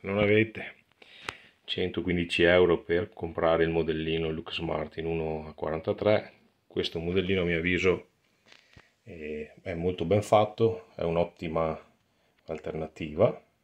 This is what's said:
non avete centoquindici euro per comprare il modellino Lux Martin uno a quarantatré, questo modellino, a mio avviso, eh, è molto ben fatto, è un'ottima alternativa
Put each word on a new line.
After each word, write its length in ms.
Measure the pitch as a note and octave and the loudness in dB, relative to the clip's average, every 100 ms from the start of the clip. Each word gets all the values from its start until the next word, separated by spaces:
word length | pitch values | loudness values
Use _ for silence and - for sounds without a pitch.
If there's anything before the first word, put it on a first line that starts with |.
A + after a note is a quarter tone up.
non 180 | G2 G2+ | -2 0
avete 640 | G#2 G#2+ A2 - - - _ _ - - - - - _ | 4 4 2 -4 -14 -16 _ _ -20 -14 -14 -14 -20 _
centoquindici 800 | - - F2+ F2 E2+ F2 E2+ - | -8 -4 -2 -2 -2 0 0 4
euro 400 | E2+ F2+ F2+ E2 | 6 8 6 4
per 280 | - E2+ F2 | 2 -2 -2
comprare 520 | - E2+ E2 E2 E2 | -8 -8 0 2 4
il 60 | E2 | 2
modellino 600 | E2 D#2+ D#2+ D#2+ E2 D#2+ | 0 -2 -4 -2 -2 -2
Lux 300 | D#2+ D#2+ - | -6 -8 -8
Martin 460 | E2 D#2 D2+ - E2 | -6 -4 -6 -8 -6
uno 420 | E2 D#2+ D#2 D#2 | -4 -4 -6 -10
a 60 | |
quarantatré, 800 | - D#2+ D#2+ F2+ G2+ G2+ G#2+ - _ _ _ _ | -8 -6 -4 -4 0 2 2 0 _ _ _ _
questo 320 | - F2 E2+ | -6 -4 -4
modellino, 400 | E2+ F#2 F2 F#2+ | -2 0 0 0
a 40 | F2 | 0
mio 120 | E2+ | 0
avviso, 520 | F2 F2+ F#2 E2+ - _ _ _ _ - _ - _ _ | 0 2 2 0 -4 _ _ _ _ -20 _ -20 _ _
eh, 520 | - F2 D2+ D2+ D2+ - | -20 -14 -10 -10 -12 -14
è 140 | - | -10
molto 300 | E2+ F2 F2+ | -4 -4 -2
ben 180 | E2 G#2 | 2 0
fatto, 680 | - G#2+ G#2+ - A2+ - - | 4 4 4 2 0 0 -10
è 80 | - | -6
un'ottima 800 | E2 E2 E2+ _ F2 D#2+ D#2+ D#2 - _ _ _ _ _ - | -2 0 -2 _ -4 -2 -2 -4 -12 _ _ _ _ _ -12
alternativa 960 | D#2 E2 D#2 D#2 - D#2+ D2+ A#2 - _ _ | -10 -8 -8 -10 -10 -10 2 0 0 _ _